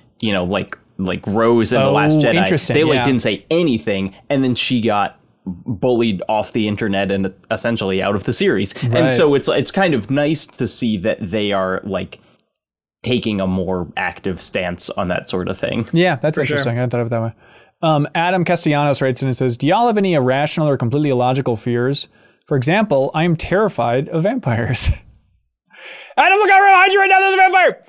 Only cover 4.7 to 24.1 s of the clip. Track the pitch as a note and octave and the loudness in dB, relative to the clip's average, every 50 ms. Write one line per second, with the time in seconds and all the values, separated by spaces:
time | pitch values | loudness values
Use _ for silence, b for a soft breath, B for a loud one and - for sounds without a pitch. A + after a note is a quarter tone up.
4.7 | C3 A#2+ G#2+ A2+ G#2 G#2 G2+ - - _ _ _ _ _ _ G2 F2+ F2 - - | -2 0 0 2 2 2 0 -2 -4 _ _ _ _ _ _ -12 -12 -10 -8 -8
5.7 | A#2 F2 - B2+ B2+ A2+ A#2 A#2 G2+ F2 - - A2 G#2+ G#2+ - - - G#2+ G#2+ | -6 -2 0 2 2 2 2 0 0 -2 -2 -2 -2 -2 -2 -2 -4 -2 -2 -2
6.7 | G#2 - A#2 G#2 G2 G2 G2+ F#2+ G2 G2 F#2+ F#2 - - - _ A2+ G#2 - A#2 | -2 -2 -2 -2 0 -2 0 0 0 -2 -2 -4 -6 -10 -8 _ -6 -4 -2 -4
7.7 | A#2 A2 G#2+ F#2+ F#2+ F#2+ F#2+ G2 G#2 G2+ - - F#2+ - G3+ G3 C3 F#2+ G2+ - | -2 -2 -2 -2 -2 0 0 0 -2 -2 -2 -4 -2 0 0 0 0 0 -2 -4
8.7 | - - - A#2+ A#2 - - C3 B2+ A#2+ E3 D3 C#3+ C3+ B2 - - - B2+ - | -6 -6 -4 -2 0 2 2 2 2 2 4 4 2 2 0 0 -2 -2 -2 -2
9.7 | - F#3+ G3 F3+ D3 A#2 G2 G#2 C3+ C#3+ D3 D3+ E3 D3+ - - - - B2+ A2 | -2 0 0 0 0 -2 -2 -2 -2 0 0 0 -2 -4 -6 -12 -8 -6 -6 -4
10.7 | - - B2+ A#2 G#2+ F#2 F2 G#2+ - - G#2+ F2 F#2+ A2 G#2 G2+ G2 G2 F#2+ F#2 | -4 -4 -2 -2 -2 -2 -2 -2 -2 -2 -4 -6 -4 -4 -2 -2 -2 -2 -2 -2
11.7 | F#2 - - G2+ F#2+ F#2 F#2 - - - b b b b _ _ _ _ _ _ | -4 -4 -6 -6 -6 -6 -6 -8 -12 -20 b b b b _ _ _ _ _ _
12.7 | _ _ _ _ _ _ - A#2+ B2+ A#2+ - A2+ G#2+ F#2+ F#2+ F#2 F#2 F#2+ F2+ F2+ | _ _ _ _ _ _ -4 -2 -2 -2 0 -2 -2 -2 -2 -2 -2 -2 -2 -2
13.7 | F#2 F2+ F2 - - - F#2+ F2+ - - - G2 F2+ E2 - - - G2+ F2+ F2 | -4 -4 -4 -6 -6 -6 -6 -6 -6 -6 -6 -6 -6 -6 -8 -8 -6 -6 -4 -4
14.7 | F2 - - - - - G2 F2+ F2+ F2 - - - F#2 F2+ - G2 - - - | -6 -8 -8 -8 -6 -6 -4 -4 -4 -4 -6 -6 -6 -6 -4 -6 -6 -6 -6 -4
15.7 | - A2+ A2 - - E3 F3 F3+ D#3 B2 - D3+ D3+ D#3 C#3+ B2+ D3+ C#3+ C3+ B2 | -4 -4 -4 -2 0 0 0 0 0 -2 -2 -4 -2 -2 -2 -2 -2 -2 -2 -2
16.7 | A#2 A#2+ B2 B2 A#2+ A#2+ A#2+ A2+ A#2+ A2+ A2+ A2+ - b b b b b b b | -2 -2 -2 -2 -2 -2 -2 -2 -2 -4 -4 -6 -8 b b b b b b b
17.7 | b _ - D#3+ D#3 C#3+ D3 C#3+ - E3+ E3 F3+ F#3+ F#3 E3+ - F3 E3 - D#3+ | b _ 0 0 2 2 0 0 -2 -2 0 0 0 0 0 0 -2 0 0 0
18.7 | D3 C#3+ D3 D3 C3+ - C#3 C3 B2+ - C#3 C3+ B2 - C3+ B2+ A#2 A#2+ C#3 D3 | 0 2 2 0 0 0 0 -2 -2 -2 -2 -4 -2 -2 -2 -2 -2 0 0 0
19.7 | F3+ A3 A#3+ A#3+ G#3+ G#3 G3 F#3+ E3+ D3 B2+ B2+ C3 C#3 D3+ - - F3 D#3 D3+ | 2 2 2 2 2 2 0 2 2 2 2 2 2 0 0 -2 -2 0 0 0
20.7 | C#3 B2 C3 A2+ A#2 D3 D3+ D3 C3 B2 B2 B2 C3 C#3 C3 C3 A#2+ G#2+ - B2 | 0 0 0 -2 0 0 0 0 0 2 2 2 0 0 0 -2 -2 -2 -2 -2
21.7 | A#2+ A#2 A#2+ C3+ C#3+ C#3+ - - b b b b b b b _ D3+ C3+ A#2+ D3 | -2 0 0 0 -2 -2 -6 -8 b b b b b b b _ -2 0 0 0
22.7 | F3 G#3+ A3 G#3+ D3 C3+ C3+ C#3 - D#3 E3 F3 E3 D#3+ - - F3 F#3+ A3 G3 | 0 0 0 2 2 0 0 0 0 0 0 0 0 0 -2 -2 0 0 0 0
23.7 | - - A#2+ A#2+ A#2+ C3 D3+ - | 0 -2 -2 0 0 -2 -2 -2